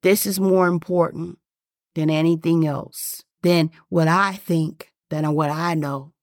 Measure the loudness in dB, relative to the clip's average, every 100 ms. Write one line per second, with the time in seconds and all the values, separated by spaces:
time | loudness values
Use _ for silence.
0 | 4 2 0 0 2 4 4 0 -2 0
1 | 0 -2 -12 -12 _ _ _ _ _ -2
2 | 0 2 2 0 0 0 0 -2 -10 -12
3 | -12 -12 -18 _ 0 2 0 _ _ 0
4 | 2 2 0 -2 -4 -2 -2 -6 -20 _
5 | _ -4 -2 0 -2 -2 -2 -2 -4 -6
6 | -10 _